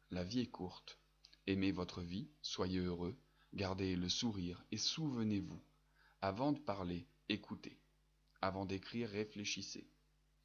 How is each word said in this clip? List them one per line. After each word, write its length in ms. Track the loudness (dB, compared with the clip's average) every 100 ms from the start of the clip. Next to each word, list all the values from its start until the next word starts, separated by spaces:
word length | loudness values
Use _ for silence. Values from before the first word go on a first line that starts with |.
| -6
la 120 | -4 0
vie 160 | 0
est 100 | 0
courte. 480 | -2 -8 -8 -16 -18 _ _ -20 -8 0
Aimez 240 | 4 4
votre 300 | 2 0 -2
vie, 260 | -4 -4 -6 -8
soyez 380 | -6 0 2 4
heureux, 380 | 2 2 -2 -4 -12 _ -10
gardez 420 | -2 0 2 2 2
le 140 | 2
sourire 540 | 2 2 0 -2 -4 -6
et 60 | -2
souvenez-vous 840 | 0 0 0 2 2 2 0 -8 -14 _ _ _ -20 -2 0
avant 280 | 2 2
de 60 | 2
parler, 460 | 0 -2 0 -2 -4 _ -2
écoutez. 500 | -2 -2 -8 -10 -16 _ _ _ _ _ -2
Avant 240 | 0 0 0
d'écrire, 440 | -2 -2 -4 -2
réfléchissez. 800 | 0 -2 -2 -4 -4 -6 -10 -12 _ _ _ _ _